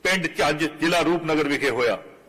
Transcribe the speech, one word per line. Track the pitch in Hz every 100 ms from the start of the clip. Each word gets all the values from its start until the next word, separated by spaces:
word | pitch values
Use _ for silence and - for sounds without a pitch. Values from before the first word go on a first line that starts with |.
ਪਿੰਡ | 185 185 165 -
ਝੱਜ, | 147 151 156 -
ਜ਼ਿਲ੍ਹਾ | 165 175
ਰੂਪਨਗਰ | 156 170 156 156 147
ਵਿਖੇ | 139 135
ਹੋਇਆ। | 120 120 95 - -